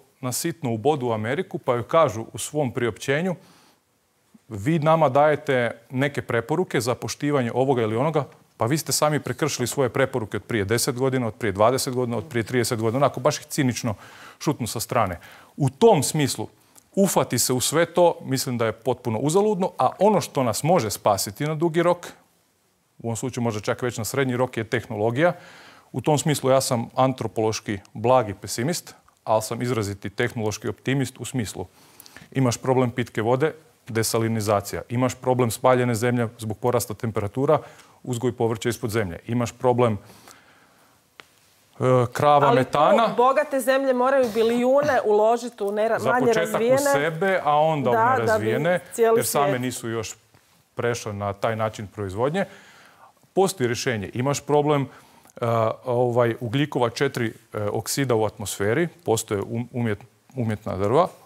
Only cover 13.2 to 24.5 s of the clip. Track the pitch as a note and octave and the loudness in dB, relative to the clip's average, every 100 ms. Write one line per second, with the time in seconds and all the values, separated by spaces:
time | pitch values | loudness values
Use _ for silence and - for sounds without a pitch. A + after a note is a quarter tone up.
13.2 | D3 - - - C3 - A#2+ G2+ - - | -2 -2 -4 -2 -2 -2 -4 -6 -12 -20
14.2 | - - - C#3+ A2+ A#2 - A#2+ G2+ F2 | -20 -8 -6 -4 -6 -6 -2 0 0 -2
15.2 | - - - - C3+ - A3+ F3+ A#2+ D#3 | -14 -20 -16 -2 -2 4 6 6 2 0
16.2 | C3 - G#2 _ _ _ _ - F#3+ E3+ | -2 -2 -10 _ _ _ _ 2 2 4
17.2 | C#3+ B2 - B2+ - D3+ E3+ - E3+ - | 2 0 0 0 0 0 2 4 4 2
18.2 | B2+ C3 C3+ A#2 A2+ G#2+ - A#2+ A#2+ A2 | -4 -4 -2 -2 -2 -2 -4 -4 -4 -2
19.2 | C#3+ F#3 G#3+ F#3+ F#3 - B2 - G3+ G3+ | 0 2 2 0 -2 0 0 2 2 2
20.2 | - D3 B2 - D3 F3+ A2 - A2 G2 | 0 0 0 0 2 2 0 0 2 2
21.2 | A2 - D3 D#3 E3 D#3+ E3+ F3 - - | -2 -6 -6 -2 0 2 2 0 -4 -20
22.2 | _ _ _ _ _ _ _ - A#2 A2+ | _ _ _ _ _ _ _ -12 -8 -6
23.2 | C3 B2 A#2+ G#2 A2+ A#2 B2+ A#2 G#2+ C3+ | -6 -4 -4 -2 -4 -4 -4 -6 -4 -2
24.2 | C3 B2 B2+ | 0 0 -2